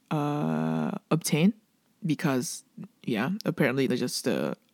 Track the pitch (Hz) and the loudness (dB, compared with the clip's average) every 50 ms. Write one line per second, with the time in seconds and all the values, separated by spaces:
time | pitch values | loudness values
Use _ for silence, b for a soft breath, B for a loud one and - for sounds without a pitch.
0 | _ - 160 151 147 147 147 147 151 156 160 156 160 160 160 160 156 - - - | _ -4 -2 0 0 0 0 0 0 0 0 0 0 0 0 0 -2 -2 -4 -6
1 | _ - - 156 - - - 147 165 202 - - _ _ _ _ _ _ _ - | _ 0 0 0 0 2 2 4 4 4 4 2 _ _ _ _ _ _ _ -6
2 | - 160 147 - - 143 135 127 127 - - - - _ - - - - _ _ | -2 -2 -2 0 0 0 0 0 -2 -4 -8 -12 -14 _ -16 -16 -16 -16 _ _
3 | - - 120 98 113 165 190 220 - 180 165 - 156 120 127 139 135 120 127 117 | -6 -4 -2 0 0 -2 -2 -4 -4 -4 0 2 2 2 2 2 0 0 0 0
4 | 123 123 - - - 135 101 65 73 69 - - _ _ | -2 -2 -4 -2 -2 0 0 0 0 -2 -4 -6 _ _